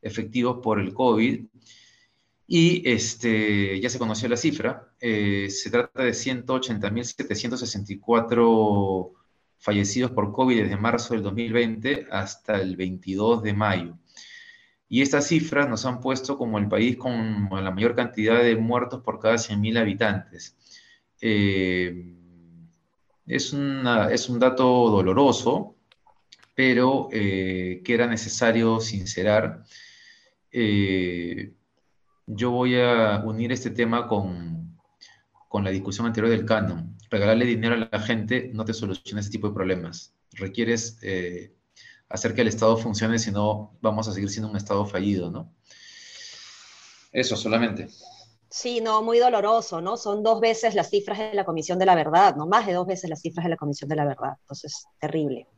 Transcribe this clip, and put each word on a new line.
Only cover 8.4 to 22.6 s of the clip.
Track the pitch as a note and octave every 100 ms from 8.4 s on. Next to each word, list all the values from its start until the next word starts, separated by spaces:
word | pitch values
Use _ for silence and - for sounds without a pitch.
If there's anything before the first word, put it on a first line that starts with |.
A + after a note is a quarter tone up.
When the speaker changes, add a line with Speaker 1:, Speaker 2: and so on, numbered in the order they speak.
| A#2 A2+ G#2+ G2+ G2 F#2+ F2+ _ _ _ _ _
Speaker 1:
fallecidos | - G#2 G2 B2+ B2
por | B2 G#2
covid | G#2+ C3 A#2
desde | G2 G2
marzo | A2 A#2+ - A2+
del |
dos | G2+
mil | G2+ A#2
veinte | A2+ A#2 A2 A#2+ C#3+ -
hasta | G2 G2+ - - G#2
el | F#2 F#2
veintidós | F#2 F#2 F#2+ F#2+ A2 A#2
de | G#2+
mayo. | G#2 G#2+ F#2 E2+ E2+ _ - - - - - _ _ _
Y | A#2+
estas | C#3 C#3+ C#3
cifras | D#3+ D3+ C#3+ C#3
nos | A2 C3
han | B2
puesto | C3+ C3 - C#3
como | A#2+ G#2+
el | G2+
país | G2+ A#2 A#2+
con | B2+ A#2 A2 G#2 G2+
la | F#2+ F#2+
mayor | F#2 A#2 A#2+
cantidad | A#2 - G#2+ A#2
de | A#2+ A2+
muertos | A2+ A#2+ B2 -
por | - G#2+
cada | A2 A#2
cien | - G#2
mil | G#2+ A#2
habitantes. | A2 G2 A2+ G2+ - F2 - _ _ - _ _ _ _
Eh, | A#2 G#2 G2+ G2 F#2 F2+ F2+ F2+ F2 F2 F2 F2 E2+ E2+